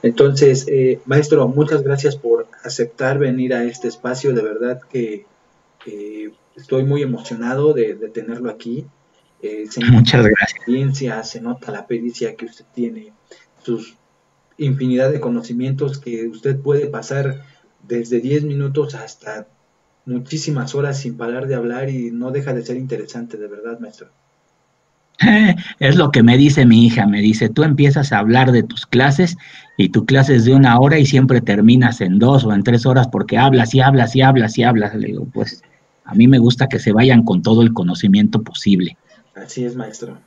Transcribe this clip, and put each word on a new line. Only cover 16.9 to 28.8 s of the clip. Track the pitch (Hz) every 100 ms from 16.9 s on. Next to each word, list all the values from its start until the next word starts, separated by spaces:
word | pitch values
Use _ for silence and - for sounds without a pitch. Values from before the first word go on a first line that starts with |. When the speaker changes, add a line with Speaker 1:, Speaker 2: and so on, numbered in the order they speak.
| - - 139 135 135 - _ _ _ 104
Speaker 1:
desde | 117 117 120
diez | 123 147
minutos | 151 139 139 139 139 -
hasta | - - - 214 - _ _ _ _ _ -
muchísimas | 123 - 156 - 143 113 139
horas | 143 135
sin | 120 113
parar | 117 123 135
de | 123
hablar | 117 123 135
y | 131 117
no | 117 127
deja | 139 135
de | 120 110
ser | 127
interesante, | 131 110 104 120 117 110
de | 104
verdad, | 104 117 117
maestro. | 117 _ - _ _ _ _ _ _ _ _ _ _ _
Speaker 2:
<laughs> | 226 214 208 170 - -
Es | 135 165
lo | 147
que | 139
me | 113 123
dice | 143 139 123
mi | 113 117
hija, | 113 104
me | 104
dice, | 104 107 113
"Tú | -
empiezas | 156 139 143 139 139
a | 107
hablar | 107 123 131
de | 120
tus | - -